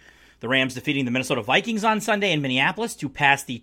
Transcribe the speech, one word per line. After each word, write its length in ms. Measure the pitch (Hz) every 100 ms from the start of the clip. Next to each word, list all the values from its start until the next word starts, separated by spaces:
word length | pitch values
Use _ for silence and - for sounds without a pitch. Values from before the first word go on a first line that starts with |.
| - - - _
The 80 | 117
Rams 260 | 131 131
defeating 300 | 127 - 139
the 80 | 123
Minnesota 300 | 127 127 131
Vikings 420 | 110 160 208 220
on 160 | 220 214
Sunday 320 | - 214 196
in 100 | 156
Minneapolis 540 | 139 127 151 190 226 -
to 120 | 143
pass 360 | - 143 139
the 180 | - 117